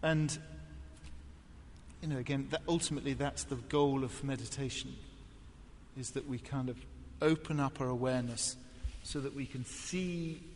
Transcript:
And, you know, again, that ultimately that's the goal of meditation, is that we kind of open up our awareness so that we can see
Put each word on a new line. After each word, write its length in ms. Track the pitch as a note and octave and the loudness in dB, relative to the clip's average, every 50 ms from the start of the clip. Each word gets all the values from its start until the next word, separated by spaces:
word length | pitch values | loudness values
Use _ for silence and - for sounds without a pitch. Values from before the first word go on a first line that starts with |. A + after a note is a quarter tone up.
| - | 6
And, 340 | D#3 D#3+ D#3 D3+ D3 - - - - - - - - - - - - - - - - - - - - - - - - - - - - - - - - - - | 6 6 8 6 4 2 0 -6 -8 -10 -10 -10 -10 -10 -12 -12 -12 -12 -12 -10 -10 -10 -10 -10 -12 -14 -16 -16 -16 -16 -16 -14 -14 -14 -14 -14 -14 -12 -6
you 80 | - D#3 | -2 0
know, 80 | D3 C3 | 2 2
again, 300 | B2 A#2+ C#3+ C3+ C#3 C3 | 2 2 2 2 2 2
that 100 | C#3+ D#3 - - | 0 0 4 4
ultimately 460 | E3+ E3+ E3 - D3+ C#3+ - C#3+ C3+ | 4 4 4 2 0 0 2 0 2
that's 320 | A#2+ C#3+ C#3+ C#3 - - | 4 2 2 2 0 -2
the 100 | - C#3 | -2 -2
goal 480 | B2 A2+ - - D3 C#3+ C#3+ C3+ C3+ C3 | -4 -2 2 6 8 8 8 8 4 2
of 180 | B2 - - | 0 -2 -2
meditation, 760 | - C#3 C3+ B2 A2+ A2 - - C#3 C3 - - - - - - - - - - - - - - - - - - - - - - - - - C3+ | -2 0 0 0 -2 -4 -4 -2 -2 -2 -2 -4 -6 -6 -8 -10 -12 -14 -14 -14 -16 -16 -16 -16 -16 -16 -16 -16 -16 -16 -16 -16 -16 -14 -10 -8
is 140 | B2+ - | -8 -2
that 160 | - C#3 B2+ C#3+ | -2 -4 -2 -2
we 100 | C3 A#2+ | -4 -4
kind 300 | - - - C#3 B2+ B2+ | -4 -2 -2 0 0 0
of 100 | B2 - - - - - - - - - | -2 -4 -8 -12 -12 -12 -14 -12 -4 4
open 400 | D3+ D#3 D#3+ D#3 - - D#3+ D3 | 6 6 6 6 2 0 2 4
up 180 | C#3+ C3+ - - | 4 2 2 0
our 80 | C3+ B2+ | 0 2
awareness 720 | B2+ A#2+ B2 C3 B2+ B2+ A#2+ A#2+ A#2 A2+ - - - - - - - - - - - - | 2 4 4 4 4 4 2 0 0 0 -2 -2 -2 -4 -10 -14 -14 -4 -4 -4 -4 -4
so 200 | - - - D3 | -8 -4 -4 -2
that 120 | C3+ C#3 - | -2 -2 -2
we 120 | C#3+ C3+ | -2 -4
can 180 | B2+ - C3 B2 | -4 -2 -4 -6
see 800 | - - - - - - F#3 F#3 F3+ F3 E3+ E3+ D#3+ D#3+ D3+ - - - | -4 -6 -8 -6 -2 0 0 0 2 0 0 -2 -2 -4 -6 -10 -14 -14